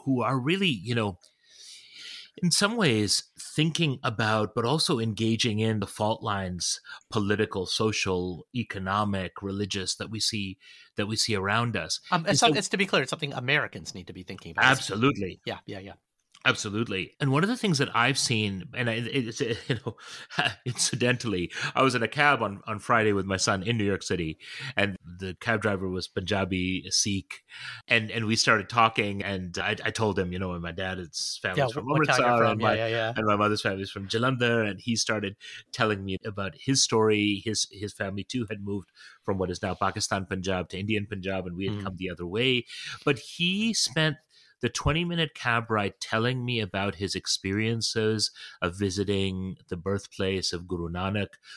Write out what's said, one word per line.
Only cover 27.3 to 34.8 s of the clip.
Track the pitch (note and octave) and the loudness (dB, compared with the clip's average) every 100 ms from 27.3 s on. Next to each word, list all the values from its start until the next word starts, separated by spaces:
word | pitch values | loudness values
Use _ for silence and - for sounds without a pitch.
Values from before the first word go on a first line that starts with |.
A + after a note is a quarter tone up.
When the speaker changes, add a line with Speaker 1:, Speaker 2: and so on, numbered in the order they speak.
| - _ - - - - | -14 _ -16 -14 -10 0
Speaker 1:
and, | A#2 G#2+ | 2 2
and | A#2 G#2+ | -2 0
we | A2 | 2
started | - A2 F#2+ | 4 2 2
talking, | A#2+ A2+ A#2 G#2 G2+ | 4 4 4 0 -2
and | G2 G2 F2+ F#2 | -4 -4 -4 -4
I, | F#2 A2 | -2 -2
I | A2 | -2
told | A2 A2 F#2+ | 0 2 2
him, | F2+ | 0
you | F2+ | -2
know, | F#2 F2 | -4 -4
my | E2+ | -6
dad's | F2 F#2 F#2 E2+ - - - | -6 -6 -6 -8 -6 -6 -4
family | G2+ F#2 | -2 0
Speaker 2:
Yeah, | C3 | 0
Speaker 1:
is | |
from | A#2 A#2 | -2 0
Speaker 2:
wh-, | D#3 | 2
what | D3+ | 4
town | C3 | 4
you're | B2 | 4
Speaker 1:
Amritsar, | A#2+ | 6
Speaker 2:
from. | A2+ | 4
Speaker 1:
and | G#2+ | 4
Speaker 2:
Yeah, | A2 | 2
Speaker 1:
my, | A#2+ | 2
Speaker 2:
yeah, | A2+ | 0
yeah. | A2+ A2+ A#2 | 0 0 0
Speaker 1:
and | G#2+ | 2
my | G#2 | 4
mother's | G#2 G#2+ | 4 2
family | A2 G2 | 0 -2
is | G2 | -4
from | G2+ G2 | -6 -2
Jalandhar, | A2+ B2+ B2+ A#2+ A#2 G#2 | 0 2 2 2 4 2
and | |
he | G2 | -2